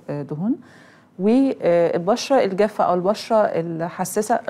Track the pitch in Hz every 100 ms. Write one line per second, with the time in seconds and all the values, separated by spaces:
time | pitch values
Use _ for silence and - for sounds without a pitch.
0 | - 147 143 156 208 311 - - - -
1 | _ - 196 247 269 - 160 170 170 -
2 | 175 240 - 262 196 185 208 - 175 180
3 | 180 208 - 226 208 - 165 165 170 -
4 | 180 208 220 240